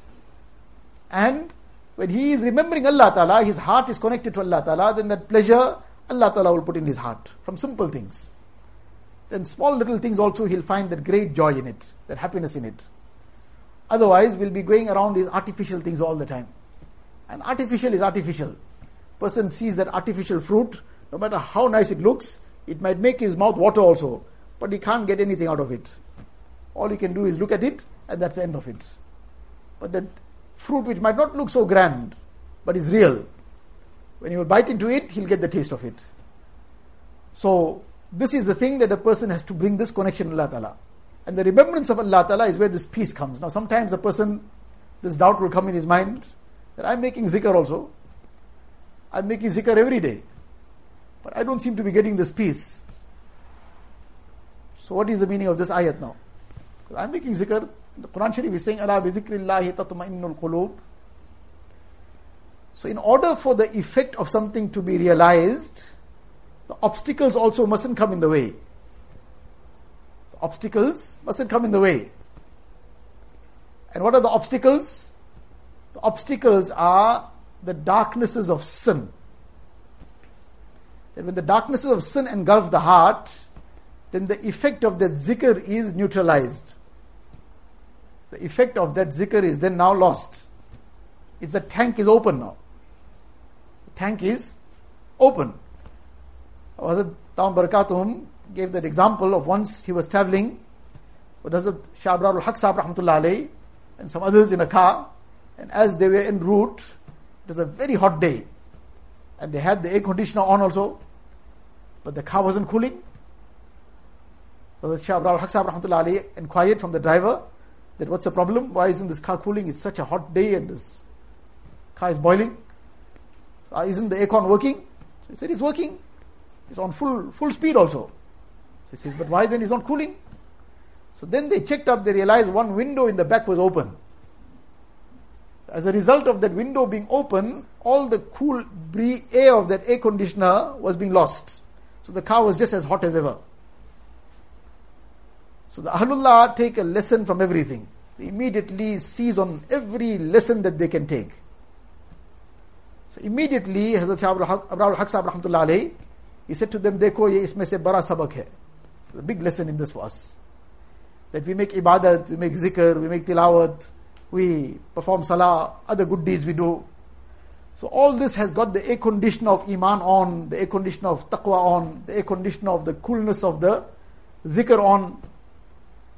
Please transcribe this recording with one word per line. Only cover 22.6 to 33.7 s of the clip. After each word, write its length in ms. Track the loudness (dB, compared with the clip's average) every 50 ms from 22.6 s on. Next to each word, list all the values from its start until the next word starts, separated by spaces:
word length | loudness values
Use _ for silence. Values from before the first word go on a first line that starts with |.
| -14
it 140 | -14 -10 -6
might 180 | -2 -2 -2 2
make 220 | 2 0 2 2
his 160 | -2 -2 0
mouth 200 | 2 2 2 4
water 240 | 4 4 4 6 6
also, 440 | 8 8 6 6 2 -6 -6 -8 -12 -18 -20 -20 -20 -20 -14 -10
but 140 | -8 -6
he 60 | -6 -6
can't 280 | -2 -2 -2 -2 0
get 140 | -2 0 0
anything 280 | 0 -2 -2 -2 -2 -2
out 120 | -2 -2
of 100 | -4 -6
it. 240 | -6 -10 -12 -16 -20 -20 -20 -20 -20 -20 -20 -20 -20 -20 -20 -20 -20 -20 -20 -16 -8
All 140 | -6 -6 -6
he 80 | -4
can 160 | -4 -4 -4
do 120 | -2 -2 -2
is 140 | -2 0 0
look 140 | -2 -2
at 100 | 0 0
it, 220 | 0 -2 -4 -6 -16 -20 -20 -20 -14 -10
and 120 | -6 -4
that's 160 | -4 -4 -4
the 60 | -6
end 140 | -6 -6 -6
of 100 | -8 -10 -12
it. 160 | -16 -16 -18 -20 -20 -20 -20 -20 -20 -20 -20 -20 -20 -20 -20 -20 -20 -20 -20 -20 -18 -14
But 120 | -12 -8
that 120 | -8 -8 -8 -8 -16 -20 -20 -20 -20 -20 -20 -20 -20
fruit 260 | -16 -8 -4 -4 -2
which 180 | -2 -4 -4 0
might 160 | 0 0 2
not 200 | 2 0 0 0
look 120 | -6 -6 0
so 160 | 2 2 4
grand, 500 | 6 6 6 6 4 2 -4 -10 -12 -16 -20 -20 -20 -20 -20 -20 -20 -18 -10 -6
but 120 | -4 -2
is 160 | -2 0 2
real, 320 | 4 6 6 6 4 2 -6 -14 -20 -20 -20 -20 -20 -20 -20 -20